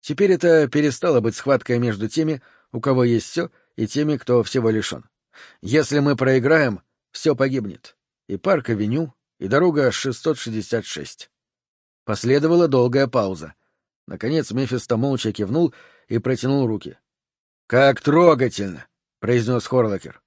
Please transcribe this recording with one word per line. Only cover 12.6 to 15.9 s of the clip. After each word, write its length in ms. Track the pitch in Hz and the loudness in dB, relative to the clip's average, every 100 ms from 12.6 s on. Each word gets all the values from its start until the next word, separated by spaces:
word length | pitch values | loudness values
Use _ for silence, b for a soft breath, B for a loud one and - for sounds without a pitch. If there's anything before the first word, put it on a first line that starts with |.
| 170 | 4
долгая 400 | 135 120 127 135 | 2 2 2 0
пауза. 460 | 120 101 92 80 _ _ _ _ _ - | 0 -2 -6 -12 _ _ _ _ _ -20
Наконец 440 | 85 117 156 143 | -8 -4 -4 -2
Мефисто 460 | 120 135 127 - 113 | -4 -4 -6 -4 -2
молча 340 | 135 131 113 | 0 -2 -4
кивнул 420 | 104 98 143 170 b b | -4 -2 0 0 b b